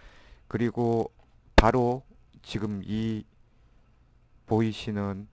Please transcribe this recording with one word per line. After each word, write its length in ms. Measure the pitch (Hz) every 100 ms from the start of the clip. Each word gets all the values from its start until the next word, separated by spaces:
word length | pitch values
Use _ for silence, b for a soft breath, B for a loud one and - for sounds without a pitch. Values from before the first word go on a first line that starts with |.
| B B B B -
그리고 640 | 110 117 117 117 117 - - - - - -
바로 480 | 110 123 120 127 - - - -
지금 380 | - 107 104 101 92
이 400 | 107 113 110 - _ - _ - - _ _ _ _ _ - -
보이시는 800 | 113 113 104 - 104 101 98 104